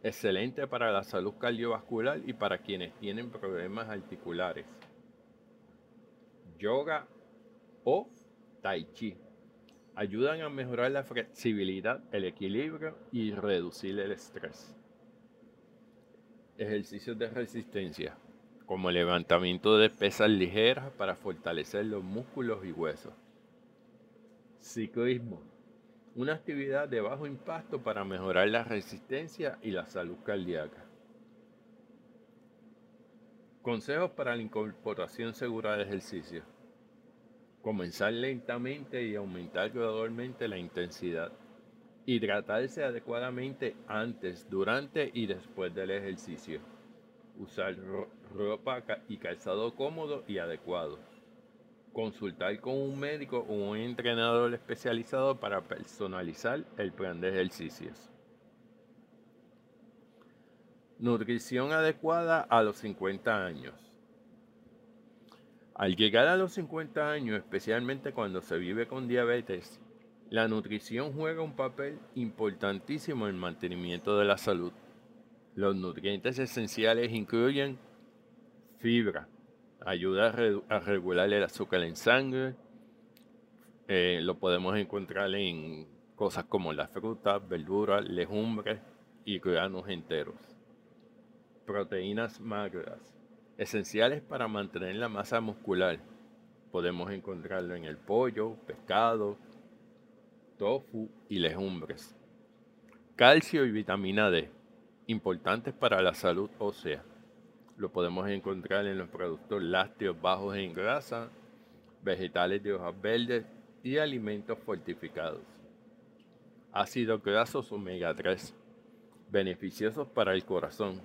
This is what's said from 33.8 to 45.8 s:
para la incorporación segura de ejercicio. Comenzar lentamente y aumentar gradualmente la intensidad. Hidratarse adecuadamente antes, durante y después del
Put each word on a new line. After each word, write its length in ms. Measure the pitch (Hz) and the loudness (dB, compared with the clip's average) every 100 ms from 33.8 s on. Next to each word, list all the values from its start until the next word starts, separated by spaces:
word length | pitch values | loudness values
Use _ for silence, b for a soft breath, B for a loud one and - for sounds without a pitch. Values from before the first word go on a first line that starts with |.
| 104 147 180 | -2 -2 -2
para 240 | - 131 | -2 -4
la 80 | 120 | -2
incorporación 880 | 110 110 107 92 - 104 - - 117 | -4 -4 -6 -6 -6 -4 -6 -6 -8
segura 440 | 113 123 113 110 107 | -4 -4 -4 -2 -2
de 80 | |
ejercicio. 580 | 98 101 - 92 78 85 - - - - - - - - - - - _ | -2 -4 -6 -10 -10 -14 -14 -20 -20 -20 -20 -20 -20 -20 -20 -20 -20 _
Comenzar 500 | 110 107 87 - 104 | -6 -4 -4 0 0
lentamente 920 | 117 127 127 123 120 123 143 135 127 120 | 0 -2 -4 -6 -6 -4 -8 -8 -6 -4
y 80 | |
aumentar 560 | 104 98 90 87 87 104 | -4 -6 -8 -6 -2 -2
gradualmente 800 | 120 117 110 113 117 123 123 117 | 0 -2 0 -4 -4 -8 -6 -6
la 100 | 95 | -4
intensidad. 720 | 87 - 87 - 90 82 82 - - - - - - - | -6 -4 -6 -4 -4 -4 -4 -8 -20 -20 -20 -20 -20 -16
Hidratarse 800 | - 120 104 104 98 107 131 - | -2 0 2 0 2 0 0 -2
adecuadamente 960 | 139 120 117 120 127 127 131 139 123 - - | -4 -4 -4 -4 -4 -4 -8 -4 -6 -6 -6
antes, 640 | 107 117 107 92 87 - | -2 -2 -4 -6 -8 -6
durante 640 | 98 98 123 139 160 139 | 0 2 2 0 -2 -2
y 120 | 123 110 | 0 -2
después 460 | 92 - - 92 | -4 -6 -4 -4
del 200 | 87 | -2